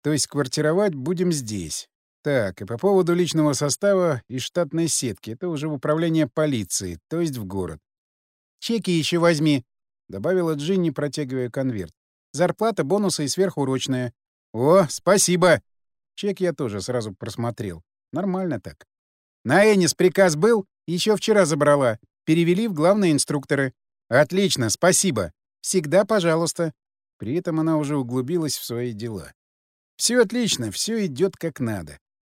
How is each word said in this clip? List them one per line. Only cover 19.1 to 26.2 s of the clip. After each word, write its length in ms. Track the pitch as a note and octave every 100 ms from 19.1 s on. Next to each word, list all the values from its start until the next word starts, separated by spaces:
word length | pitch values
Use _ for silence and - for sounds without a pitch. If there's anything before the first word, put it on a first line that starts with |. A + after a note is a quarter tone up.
| _ _ _
«На 200 | A2 E3+ G#3+
Энис 220 | G3+ E3
приказ 420 | - F3+ G3 F#3 D3+
был? 300 | G#3+ A3+ - _ -
Еще 300 | F3 G#3+ G3+
вчера 280 | - G#3
забрала. 540 | D#3+ D3+ D3 C#3+ B2 G#2+ _ _
Перевели 440 | - E3 E3+ F3+ A3+
в 40 |
главные 400 | D#3 E3 G#3 F3+
инструкторы». 640 | C#3+ - D3 - C#3 C3+ - _ _ -
«Отлично, 600 | B2 D3+ F#3 F#3 - A2+
спасибо. 640 | - F3 F3+ F#3+ A2+ E2+ - _ _
Всегда 440 | - F#3+ D3 F3+
пожалуйста». 680 | G3+ G#3+